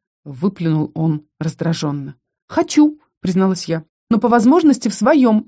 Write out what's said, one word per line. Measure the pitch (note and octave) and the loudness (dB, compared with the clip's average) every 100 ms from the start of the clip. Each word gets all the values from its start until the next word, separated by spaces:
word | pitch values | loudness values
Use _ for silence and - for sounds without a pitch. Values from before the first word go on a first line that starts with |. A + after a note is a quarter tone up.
| _ _ D3 | _ _ -18
выплюнул | C3 F#3+ G3+ E3 D#3 D#3 | -6 -6 -4 -2 -2 -4
он | - D#3+ D3+ _ - | -4 -2 -2 _ -10
раздраженно. | E3 - E3 E3 D3+ C#3+ C#3 - _ _ _ | -8 -6 -6 -4 -6 -6 -10 -16 _ _ _
«Хочу», | - E4+ D4 D4+ D4+ _ _ | -4 -2 2 2 0 _ _
призналась | F#3 F3+ F#3+ F3+ - | -4 0 0 -2 -4
я, | D#3+ - _ - | -8 -8 _ -4
«но | A3 | -2
по | G#3+ | 2
возможности | A#3 A3 E4+ D#4 A#3 A3+ | 2 4 4 4 2 -2
в | |
своем | - A3 D#4 B3 A3 | -2 2 4 4 2